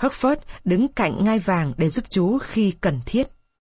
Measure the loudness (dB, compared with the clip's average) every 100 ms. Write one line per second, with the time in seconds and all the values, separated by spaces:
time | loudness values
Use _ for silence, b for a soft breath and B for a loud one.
0 | -2 0 0 0 -4 B 0 2 2 0
1 | -2 2 2 2 0 0 0 0 0 0
2 | 0 0 2 0 -2 0 0 0 -2 -4
3 | -2 -2 -2 -6 _ _